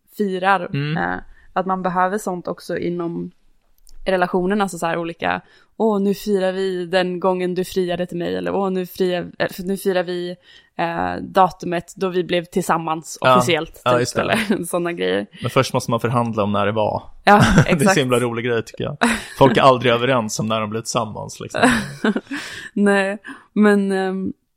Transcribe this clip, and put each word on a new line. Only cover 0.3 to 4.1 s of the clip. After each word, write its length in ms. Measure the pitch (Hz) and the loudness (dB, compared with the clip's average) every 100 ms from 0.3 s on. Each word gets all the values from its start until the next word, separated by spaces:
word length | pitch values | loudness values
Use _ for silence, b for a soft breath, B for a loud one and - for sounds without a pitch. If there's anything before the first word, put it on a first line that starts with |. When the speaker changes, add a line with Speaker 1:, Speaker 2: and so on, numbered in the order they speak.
| 185 185 190 175 | 0 2 2 0
Speaker 2:
Mm. 220 | 139 147 160 | -4 -4 -2
Speaker 1:
Eh, 240 | 175 - - b b | -2 -4 -10 b b
att 140 | 185 185 | -4 -2
man 160 | 190 | -2
behöver 360 | 185 180 185 208 | -2 0 0 0
sånt 300 | 202 180 165 | -4 -6 -6
också 280 | - - 170 | -8 -6 -4
inom 520 | 170 175 170 170 175 - _ _ _ _ - - | -4 -4 -4 -6 -8 -12 _ _ _ _ -20 -10
relationen, 540 | - | -2